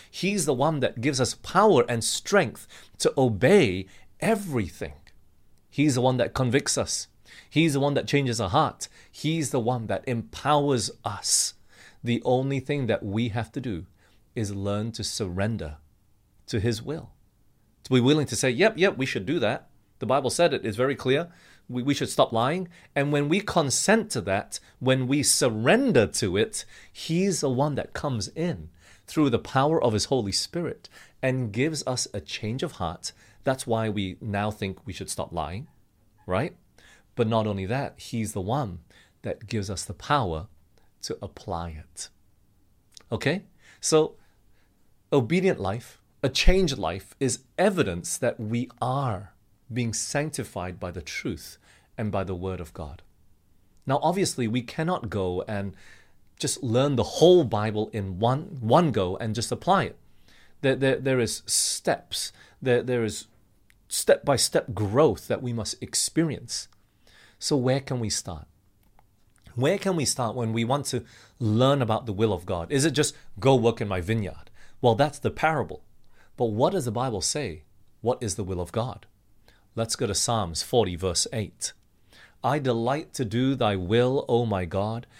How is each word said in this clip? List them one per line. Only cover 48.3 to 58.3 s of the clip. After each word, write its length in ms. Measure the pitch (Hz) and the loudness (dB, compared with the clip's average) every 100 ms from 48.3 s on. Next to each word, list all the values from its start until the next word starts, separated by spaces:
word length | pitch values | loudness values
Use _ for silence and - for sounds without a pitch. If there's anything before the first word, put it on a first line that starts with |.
| - | -4
we 300 | 107 120 127 - | -4 -4 -4 -6
are 540 | 120 135 135 95 101 _ _ _ - | -4 -2 -2 -4 -8 _ _ _ -8
being 200 | 117 117 | -4 -4
sanctified 880 | 104 - 143 151 143 120 98 90 87 | -4 -4 -4 -4 -6 -8 -8 -8 -8
by 100 | 90 | -10
the 120 | 87 | -10
truth 560 | - - 139 82 - - _ _ _ - | -10 -8 -6 -8 -10 -20 _ _ _ -8
and 140 | 107 | -4
by 140 | 98 | -2
the 100 | 95 | -4
word 260 | 90 95 90 | -4 -6 -6
of 120 | 85 | -10
God. 300 | - 76 - - _ _ _ _ _ _ _ - | -12 -12 -14 -20 _ _ _ _ _ _ _ -2
Now, 120 | 139 | 0
obviously, 460 | 156 180 170 - 117 | 0 0 0 0 -2
we 140 | 123 | -2
cannot 480 | 120 - 165 180 107 | -4 -4 -2 -2 -2
go 320 | 101 92 90 - | -2 -2 -2 -4
and 260 | 101 98 - - - - - _ - | -6 -6 -10 -20 -20 -20 -20 _ -6
just 240 | 143 - | -6 -4
learn 340 | 120 117 143 127 | 0 2 2 2
the 60 | |
whole 420 | 104 - 160 180 | 0 6 8 8
Bible 460 | 123 104 110 107 107 | 6 0 0 -2 -4
in 260 | 110 95 90 | -4 -6 0
one, 400 | 113 | 0